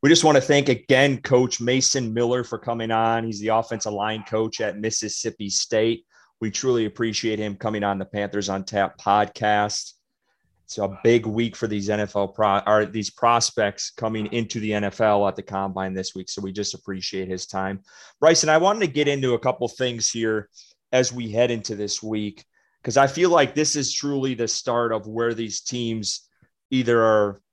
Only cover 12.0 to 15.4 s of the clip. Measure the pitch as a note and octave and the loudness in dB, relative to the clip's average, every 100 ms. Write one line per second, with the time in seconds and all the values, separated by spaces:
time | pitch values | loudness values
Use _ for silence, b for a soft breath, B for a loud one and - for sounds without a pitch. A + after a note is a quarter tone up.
12 | G2+ G2+ G2 - G#2+ G2 G2+ G#2+ G#2 G#2+ | -2 -2 -4 0 2 2 4 2 2 -4
13 | G#2 - A#2 A#2 - - G#2 G2 - - | -8 0 2 2 0 0 -2 -2 -12 -6
14 | A2+ A2 G#2 A#2+ A2 A#2 G#2+ G#2 G2+ - | -6 -4 -4 -4 -4 -6 -2 -2 -2 0
15 | A2 G#2 G2+ F#2+ | 2 4 2 -2